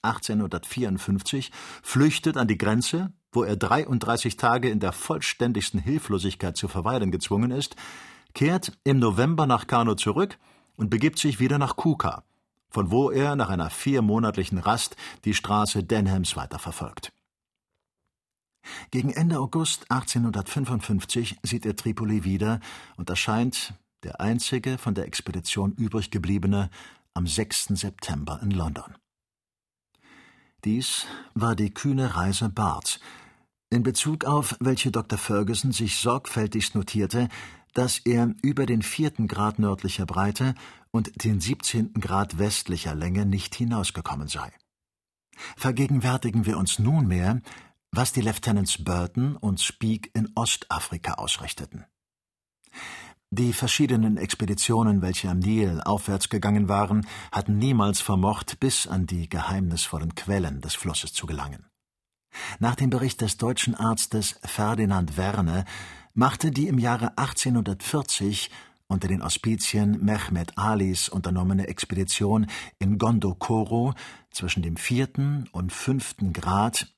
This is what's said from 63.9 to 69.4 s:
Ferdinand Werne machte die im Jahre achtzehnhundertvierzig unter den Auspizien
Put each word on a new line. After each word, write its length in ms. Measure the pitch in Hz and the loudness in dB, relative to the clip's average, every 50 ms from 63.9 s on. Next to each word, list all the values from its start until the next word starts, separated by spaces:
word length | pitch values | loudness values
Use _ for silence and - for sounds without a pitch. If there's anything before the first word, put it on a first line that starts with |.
| 113 107 - - - 110 101 - - - - | 2 0 -2 0 0 0 0 -2 -4 -6 -10
Ferdinand 720 | - - - 104 104 117 107 110 98 101 92 87 78 73 92 | -8 -2 0 0 0 2 2 2 2 4 2 2 0 0 -2
Werne 480 | 92 98 104 104 90 82 82 92 95 - - - - - - - - _ - | -2 0 2 2 2 2 2 0 -2 -4 -8 -14 -14 -16 -18 -20 -18 _ 0
machte 380 | 107 123 139 - - - 160 | 4 4 4 4 2 0 0
die 160 | 135 135 151 - | 2 2 0 2
im 100 | 139 123 | 2 2
Jahre 400 | 117 120 120 113 117 110 - - | 2 2 2 0 0 -2 -2 -2
achtzehnhundertvierzig 1300 | 135 131 - - - 135 123 117 101 104 95 95 - - - 151 135 - - - 98 101 104 98 - - - - - - _ _ _ - | -2 -2 -2 -2 0 2 2 2 2 0 -2 -4 -4 -2 -2 -2 -2 0 -2 -2 0 0 0 -2 -4 -6 -10 -14 -20 -20 _ _ _ -2
unter 200 | 98 95 92 92 | -2 0 0 0
den 140 | 95 92 - | 0 0 0
Auspizien 800 | - - - | -2 -4 -2